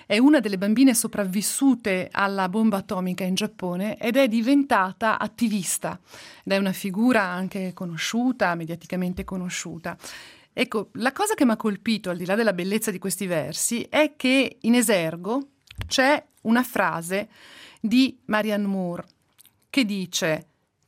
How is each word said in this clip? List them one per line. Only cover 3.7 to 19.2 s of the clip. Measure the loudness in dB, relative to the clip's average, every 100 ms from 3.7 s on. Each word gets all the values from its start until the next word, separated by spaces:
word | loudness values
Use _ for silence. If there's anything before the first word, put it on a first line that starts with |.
| -4 -4 -4
ed | 0 2
è | 2
diventata | 2 4 4 4 2 0 -2 -2 0
attivista. | -4 -2 0 0 -2 -6 -6 -10 _ -20 -20 -16
Ed | -2
è | 0
una | 0
figura | -2 -6 0 4 4
anche | 2 -2 -6 -6 -8
conosciuta, | -6 -8 -6 -4 -2 0 0 0 -2
mediaticamente | -6 -10 -8 -4 -4 -4
conosciuta. | -8 -8 -6 -8 -10 -10 -12 -12 -16 -18 -20 -20 _
Ecco, | -4 -2 -4 -6
la | -4 -4
cosa | -2 -2 2
che | 2
m'ha | 2
colpito, | 0 -2 -2 -2 -2
al | -6
di | -2
là |
della | 0 2
bellezza | 0 -2 -2 -2
di | -4
questi | -6 -4 -2
versi, | -2 -2 -4 -4 -4
è | -2 0 0 0
che | 2 2 2 -2
in | 2
esergo | 4 4 2 0 -4 -4 -4 -6 _ _ -12 -4
c'è | 2 4 2 -2 _
una | 2 2
frase | 2 -2 -2 -4 -4 -6 -6 _ -20 -20 -20 -8
di | 2 4 4 0 -4
Marianne | -2 0 -2 -2
Moore | -2 -4 -8 -12 _